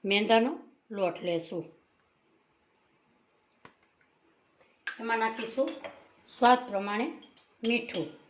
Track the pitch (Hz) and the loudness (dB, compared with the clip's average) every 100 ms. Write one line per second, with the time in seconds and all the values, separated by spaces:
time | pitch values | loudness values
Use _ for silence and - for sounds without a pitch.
0 | 196 202 214 226 247 339 - _ _ 208 | 2 0 6 4 4 -2 -14 _ _ -2
1 | 180 170 180 170 165 175 160 - _ _ | -2 -2 -4 -4 -4 -10 -10 -20 _ _
2 | _ _ _ _ _ _ _ _ _ _ | _ _ _ _ _ _ _ _ _ _
3 | _ _ _ _ _ _ - _ _ _ | _ _ _ _ _ _ -20 _ _ _
4 | _ _ _ _ _ _ _ _ - - | _ _ _ _ _ _ _ _ -12 -8
5 | 226 226 220 233 226 - 294 - - - | -2 0 0 -2 -6 -2 -2 -4 -14 -16
6 | - _ - - 240 247 - 202 202 208 | -20 _ -20 4 6 6 4 -6 -2 -2
7 | 254 - - - _ _ 226 233 233 185 | -4 -6 -20 -20 _ _ 0 0 -2 -6
8 | 156 - | -6 -10